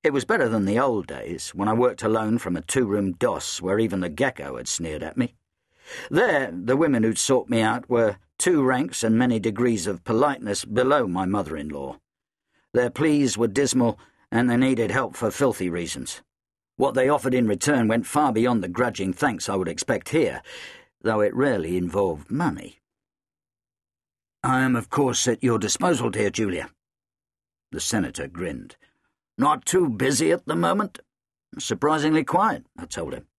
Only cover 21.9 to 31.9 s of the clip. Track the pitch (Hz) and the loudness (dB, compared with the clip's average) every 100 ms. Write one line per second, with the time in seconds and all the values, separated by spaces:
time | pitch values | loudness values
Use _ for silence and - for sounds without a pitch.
21.9 | 92 95 76 - 131 165 110 - - _ | 0 0 -2 -6 -2 -2 -4 -12 -20 _
22.9 | _ _ _ _ _ _ _ _ _ _ | _ _ _ _ _ _ _ _ _ _
23.9 | _ _ _ _ _ - 131 131 120 - | _ _ _ _ _ 0 2 2 0 0
24.9 | - 135 117 127 113 127 110 104 - 180 | 0 2 2 0 2 2 2 0 0 2
25.9 | 143 117 101 101 101 107 85 - _ _ | 2 0 0 -2 0 -2 -2 -8 _ _
26.9 | _ _ _ _ _ _ _ _ - - | _ _ _ _ _ _ _ _ -8 -4
27.9 | 113 82 - 69 85 90 67 - - _ | -2 -4 -6 -10 -6 -8 -8 -14 -20 _
28.9 | _ _ _ _ - 143 156 - 185 165 | _ _ _ _ 0 2 2 2 2 2
29.9 | 107 131 143 160 175 - 165 170 196 208 | 2 0 2 2 0 0 0 0 0 -2
30.9 | - _ _ _ _ _ - - 104 147 | -8 _ _ _ _ _ -10 -6 0 0